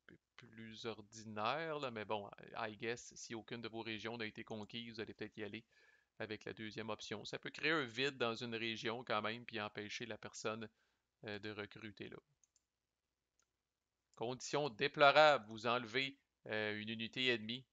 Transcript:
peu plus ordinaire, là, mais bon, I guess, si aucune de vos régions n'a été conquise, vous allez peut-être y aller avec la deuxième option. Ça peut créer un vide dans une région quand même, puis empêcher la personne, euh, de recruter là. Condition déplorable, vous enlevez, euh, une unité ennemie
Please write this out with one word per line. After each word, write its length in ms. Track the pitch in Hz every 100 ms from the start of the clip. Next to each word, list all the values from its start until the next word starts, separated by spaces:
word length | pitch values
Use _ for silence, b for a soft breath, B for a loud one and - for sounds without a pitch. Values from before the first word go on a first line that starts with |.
| -
peu 120 | - _ -
plus 500 | 117 110 113 110 117
ordinaire, 920 | 107 104 110 110 107 110 147 165 147
là, 100 | 135
mais 140 | 113
bon, 260 | 104 107 101 - - -
I 200 | 110 104
guess, 360 | 113 120 - -
si 180 | -
aucune 280 | 113 104 120
de 60 | 113
vos 140 | 113
régions 340 | 110 110 110 120
n'a 80 | 107
été 180 | 107
conquise, 500 | - 107 104 117 117
vous 60 | 113
allez 140 | 101
peut-être 240 | - 107 -
y 40 |
aller 220 | 104 107 - b b b b -
avec 260 | 107 107
la 80 | -
deuxième 380 | 113 107 107 110
option. 340 | 104 - 104
Ça 140 | - -
peut 120 | -
créer 220 | - 147
un 120 | 160
vide 340 | 123 113 139 135
dans 160 | 117
une 200 | 113 123
région 480 | 113 117 110 117 120
quand 180 | 123 107
même, 220 | 107 117
puis 160 | 120 110
empêcher 460 | 104 - 104 - 117
la 120 | 104
personne, 500 | 101 - 110 113 107 - _ _ _ _
euh, 140 | 113 104
de 120 | 107
recruter 580 | 104 104 - 110 - -
là. 100 | - - _ _ _ _ _ _ _ _ _ _ _ _ _ _ _ _ _ _
Condition 560 | - 113 127 - 143 147
déplorable, 720 | 104 139 151 143 139 151 135 107
vous 180 | 110 120
enlevez, 520 | 123 113 127 135 139 _ _ -
euh, 340 | 110 107 104
une 80 | 107
unité 460 | 113 113 131 127
ennemie 320 | 117 107 127 -